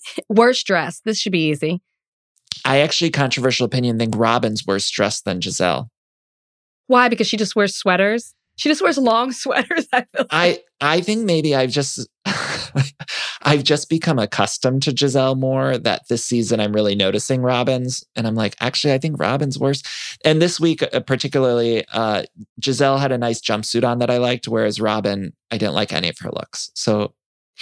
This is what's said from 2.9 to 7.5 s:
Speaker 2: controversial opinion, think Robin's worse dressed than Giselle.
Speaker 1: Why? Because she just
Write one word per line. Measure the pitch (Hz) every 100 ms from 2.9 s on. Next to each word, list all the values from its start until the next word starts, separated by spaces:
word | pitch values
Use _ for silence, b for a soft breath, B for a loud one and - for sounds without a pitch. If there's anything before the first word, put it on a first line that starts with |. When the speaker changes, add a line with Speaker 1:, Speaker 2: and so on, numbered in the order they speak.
| - 170
Speaker 2:
controversial | 151 139 - 127 123
opinion, | 120 131 123 113
think | 113 107
Robin's | 113 117 110 110 -
worse | 98 -
dressed | - 101 -
than | - 92
Giselle. | 90 - 92 67 113 _ _ _ _ _ _ _ _ _ _
Speaker 1:
Why? | 247 247
Because | 226 220
she | 214
just | 202